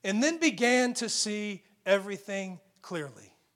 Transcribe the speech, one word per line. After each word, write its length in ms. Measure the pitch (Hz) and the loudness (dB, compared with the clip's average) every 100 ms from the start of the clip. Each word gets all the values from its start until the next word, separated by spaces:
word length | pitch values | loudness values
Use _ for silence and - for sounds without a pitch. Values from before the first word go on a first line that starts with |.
And 180 | 196 208 | 0 2
then 160 | 285 330 | 2 4
began 560 | 320 208 240 254 247 240 | 0 2 4 4 2 0
to 120 | 226 | -4
see 560 | - 214 208 208 196 _ _ - | -2 -2 -2 -4 -8 _ _ 2
everything 720 | 196 196 196 - 196 190 180 _ _ | 2 2 -10 -6 -8 -6 -12 _ _
clearly. 560 | - 175 147 117 - _ _ | -10 -8 -8 -14 -20 _ _